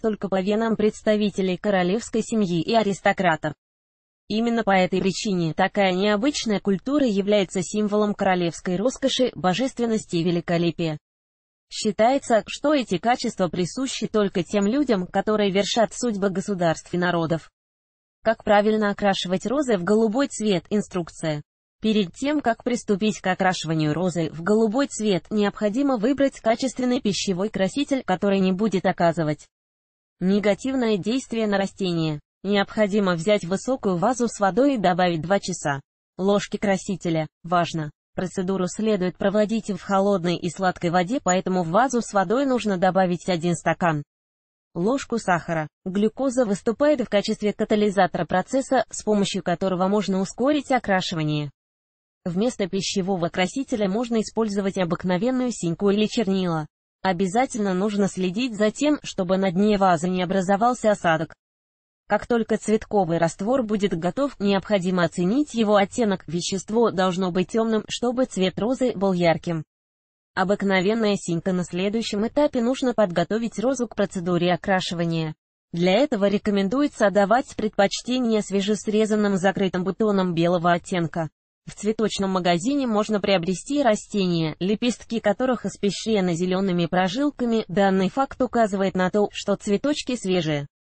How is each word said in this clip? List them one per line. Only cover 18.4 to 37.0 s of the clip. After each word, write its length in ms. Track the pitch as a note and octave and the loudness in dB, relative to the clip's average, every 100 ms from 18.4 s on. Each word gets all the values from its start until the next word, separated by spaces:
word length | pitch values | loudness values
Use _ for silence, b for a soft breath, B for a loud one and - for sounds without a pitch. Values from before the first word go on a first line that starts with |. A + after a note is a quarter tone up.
правильно 460 | - G#3 G#3 G#3+ G#3 | 2 4 4 2 0
окрашивать 560 | G3+ G3+ F#3+ F3+ F#3 G#3 | 0 0 0 -2 -4 -2
розы 320 | C4+ C4 G3+ | -2 0 0
в 60 | |
голубой 440 | F3 G#3+ A3+ A3+ C#4 | 2 2 2 2 -2
цвет? 380 | - G#3+ F3+ - | -2 0 0 0
Инструкция. 760 | G#3 G3 F#3 E3 - D#3+ D3 - _ _ _ | -4 -2 -6 -6 -6 -6 -6 -8 _ _ _
Перед 320 | A3 G#3+ F3+ | 0 0 0
тем, 280 | - C4+ D4+ | -4 -4 -2
как 240 | A#3+ A3+ | 0 -2
приступить 560 | - A#3+ - G3 G#3+ G3+ | -2 -4 -2 0 0 -2
к 60 | F#3+ | -2
окрашиванию 640 | F3+ F#3 F3 D#3+ D#3+ D3+ | 0 0 0 -2 0 0
розы 360 | D3+ F#3 E3+ D#3+ | 0 -2 -2 -4
в 120 | D3 | -2
голубой 460 | E3+ G#3+ A3+ A#3 C#4+ | 0 2 2 2 -2
цвет, 380 | - G#3+ F3+ - | -2 0 0 0
необходимо 640 | G#3+ G3+ - G#3+ A3 C#4+ B3+ | 0 0 0 -2 0 0 2
выбрать 440 | A3 C#4+ C#4 - | 0 2 0 0
качественный 600 | A3 A#3+ C4 - B3+ B3 | 0 0 -2 -2 -2 0
пищевой 500 | G#3+ F3 - F3 G#3 | 0 -2 -2 -2 -2
краситель, 520 | F#3+ F#3+ - C#4+ C4 | -2 -2 -2 -2 -2
который 360 | - - G3+ G3 | -2 0 2 2
не 120 | F#3 | 2
будет 320 | F#3 A3 F#3 | 2 0 0
оказывать 640 | F#3+ F3 E3+ E3 D3+ D3+ - _ _ _ _ _ _ - | 0 2 2 2 -2 -4 -8 _ _ _ _ _ _ -4
негативное 760 | F3+ G3+ G#3 G3 C4 C4 A3+ G#3 | 0 2 2 0 0 0 0 0
действие 500 | F#3 C4 - A3+ A3 | 0 -4 -4 -4 0
на 120 | G3 | 0
растение. 600 | G3 - F#3 E3+ D#3+ D3 - _ | -2 -2 -2 0 -2 -4 -10 _
Необходимо 720 | F#3+ G3+ G3+ - G#3+ G#3 F#3+ | -2 0 0 0 0 2 0
взять 300 | E3+ E3 G#3 | 0 2 0
высокую 520 | E3 F#3+ - C4 G#3 F3 | 0 -4 -2 -2 0 0
вазу 300 | G3+ B3+ A#3 | 0 0 -2
с 120 | - | 0
водой 340 | G3 F#3 C#4+ | 0 4 2
и 40 | C4 | 4
добавить 440 | F#3+ F3 F3+ E3+ | 2 2 2 0
два 160 | E3 G3+ | 0 -2
часа 420 | - F3 D3+ C#3 - _ _ - | -2 -6 -4 -4 -8 _ _ -4
ложки 400 | F#3+ G3+ - G#3 | 2 2 0 -4
красителя. 720 | G3+ F#3+ - F3+ | 0 0 -2 -6